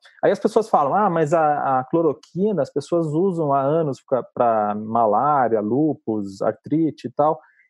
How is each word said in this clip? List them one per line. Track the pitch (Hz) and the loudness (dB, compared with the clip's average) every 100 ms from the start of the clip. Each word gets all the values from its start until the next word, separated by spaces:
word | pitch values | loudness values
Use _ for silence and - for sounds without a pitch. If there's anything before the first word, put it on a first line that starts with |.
| - _ | -16 _
Aí | 156 | -2
as | 196 | 0
pessoas | 214 220 208 | 0 0 2
falam, | 175 139 | 2 2
"Ah, | 185 208 | 2 2
mas | 165 147 | 0 2
a, | 165 151 143 127 135 | 2 2 0 0 -2
a | |
cloroquina | - 165 160 - - 170 214 170 | 0 0 0 -2 -8 -4 -2 -2
as | 127 | -2
pessoas | 143 - 170 156 | -4 -2 -2 0
usam | 156 196 170 147 | 0 0 0 0
há | 139 | 0
anos | 139 165 151 120 - | 2 0 -2 -6 -4
pra, | 123 | -4
pra | - - 120 110 104 | -2 0 2 2 0
malária, | 107 110 117 110 104 143 143 117 110 | -4 -2 0 2 2 2 2 2 0
lúpus, | 107 131 156 135 - 107 98 98 | 0 0 0 -2 -4 -4 -6 -4
artrite | 107 - - 151 156 - 127 | -4 -4 -4 -2 -2 -4 -8
e | |
tal, | - 151 160 - _ | 0 0 -2 -8 _